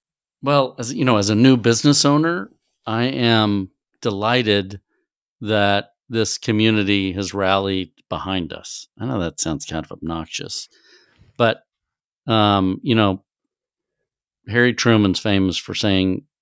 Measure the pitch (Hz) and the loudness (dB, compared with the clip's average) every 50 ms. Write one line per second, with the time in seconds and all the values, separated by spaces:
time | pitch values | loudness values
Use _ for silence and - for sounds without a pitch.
0 | _ _ _ _ _ _ _ _ - 139 143 143 135 123 - - 117 117 - 233 | _ _ _ _ _ _ _ _ -2 0 2 2 2 0 -2 -8 -8 -6 -4 0
1 | 143 131 117 104 98 101 107 107 123 131 131 127 101 120 117 - - 147 143 - | 2 2 2 2 2 2 2 4 6 6 6 4 4 2 2 2 4 2 2 4
2 | - 143 143 151 160 165 170 185 196 - _ _ _ _ _ _ - 117 110 113 | 2 2 2 2 0 0 -4 -6 -8 -12 _ _ _ _ _ _ -10 -6 -4 -2
3 | 120 131 135 131 120 117 117 110 107 104 101 101 95 95 _ _ _ _ _ - | -2 -2 -2 0 2 2 4 4 2 2 0 -2 -4 -6 _ _ _ _ _ -6
4 | - 117 101 98 107 113 123 127 120 107 101 101 95 95 101 98 _ _ _ _ | -6 -4 -4 -2 -2 0 0 0 2 2 2 0 0 -4 -10 -16 _ _ _ _
5 | _ _ _ _ _ _ _ - 113 104 110 104 101 101 101 101 - _ _ _ | _ _ _ _ _ _ _ -10 -4 -2 0 2 2 2 0 0 -2 _ _ _
6 | _ - 120 113 107 - - - - - 110 104 110 110 110 107 101 98 104 98 | _ -6 -4 -2 -2 -2 -4 -6 -4 -2 0 2 2 2 2 2 0 0 0 0
7 | 95 95 87 98 98 90 98 101 95 95 98 98 98 98 95 95 90 - _ _ | 0 -2 -4 -4 -6 -6 -4 -2 0 2 2 2 0 -2 -2 -4 -6 -8 _ _
8 | _ - - 78 - 95 92 92 85 76 - - - - - - - _ _ - | _ -10 -10 -8 -6 -6 -6 -6 -6 -6 -10 -14 -14 -14 -16 -16 -16 _ _ -12
9 | 110 131 131 101 85 82 - - - - - - - - 82 78 71 - - - | -8 -6 -4 -4 -4 -6 -6 -6 -6 -6 -6 -8 -8 -10 -10 -10 -10 -10 -14 -12
10 | - 82 82 82 78 - - - - - - - - - _ _ _ _ _ _ | -10 -10 -8 -8 -10 -10 -12 -12 -12 -12 -12 -14 -14 -16 _ _ _ _ _ _
11 | _ _ _ _ _ _ _ - 120 110 113 - _ _ _ _ _ _ _ _ | _ _ _ _ _ _ _ 0 0 0 0 -2 _ _ _ _ _ _ _ _
12 | _ _ _ _ - - 113 110 107 104 101 98 95 92 95 - - 143 117 113 | _ _ _ _ -4 -2 2 2 4 4 4 2 2 0 -2 -2 -2 0 2 2
13 | 107 98 92 95 _ _ _ _ _ _ _ _ _ _ _ _ _ _ _ _ | 2 2 0 -4 _ _ _ _ _ _ _ _ _ _ _ _ _ _ _ _
14 | _ _ _ _ _ _ _ _ _ - 104 120 120 123 120 - - 117 117 110 | _ _ _ _ _ _ _ _ _ -2 2 4 4 4 2 2 2 4 4 4
15 | 104 95 87 - - 110 98 98 95 92 87 - - - 92 - - 104 95 95 | 4 2 2 0 -2 0 0 2 0 0 -2 -4 -8 -10 -8 -4 -2 0 0 2
16 | 95 95 92 - - _ _ _ | 0 0 -2 -4 -8 _ _ _